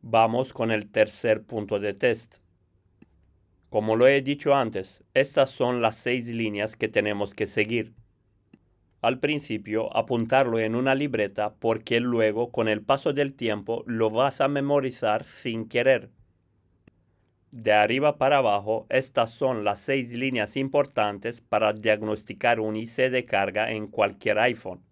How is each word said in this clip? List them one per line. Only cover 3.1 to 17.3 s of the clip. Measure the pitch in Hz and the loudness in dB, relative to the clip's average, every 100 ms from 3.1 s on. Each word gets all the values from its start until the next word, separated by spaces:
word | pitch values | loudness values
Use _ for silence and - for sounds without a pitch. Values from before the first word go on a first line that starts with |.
| _ _ _ _ _ _ | _ _ _ _ _ _
Como | 110 107 113 | -2 0 4
lo | 127 | 6
he | 139 | 4
dicho | 135 143 147 139 | 0 -4 2 2
antes, | 117 98 95 - _ | 2 -4 -10 -16 _
estas | - 139 - 135 | 0 2 2 0
son | - 123 123 | 2 -2 2
las | 113 107 | 0 0
seis | - 123 117 | -4 -4 -4
líneas | 117 113 104 107 - | -4 -4 -2 -6 -4
que | 107 | -2
tenemos | - 104 101 101 | 0 0 -2 -4
que | - 104 | -4 -4
seguir. | - 107 117 110 - - _ _ _ _ _ _ _ _ _ | -2 0 0 -4 -10 -20 _ _ _ _ _ _ _ _ _
Al | 113 127 | -2 0
principio, | 147 151 143 107 104 110 113 - | -2 -2 -4 -8 -4 -2 -2 -2
apuntarlo | 117 123 113 131 131 113 | 0 -2 2 2 2 0
en | 110 117 | 0 0
una | 131 135 | 0 0
libreta | 147 117 101 98 104 - | 0 -2 -2 -2 -6 -2
porque | 113 113 113 117 | -2 -2 0 0
luego, | 123 117 110 104 120 | 0 2 2 0 -4
con | - 110 | -2 0
el | 107 | 0
paso | - 135 - | 0 0 0
del | 139 143 | -2 -2
tiempo, | 139 117 104 101 117 - | -2 -4 -4 -4 -6 -4
lo | 113 113 | 0 0
vas | 110 135 - | 2 0 2
a | 139 | -2
memorizar | 143 139 143 135 - 113 107 | 0 0 0 0 -4 -2 -2
sin | - - 131 113 113 | -4 -10 -6 -6 -2
querer. | 123 127 127 104 _ _ _ _ _ _ _ _ _ _ _ _ | 0 4 2 0 _ _ _ _ _ _ _ _ _ _ _ _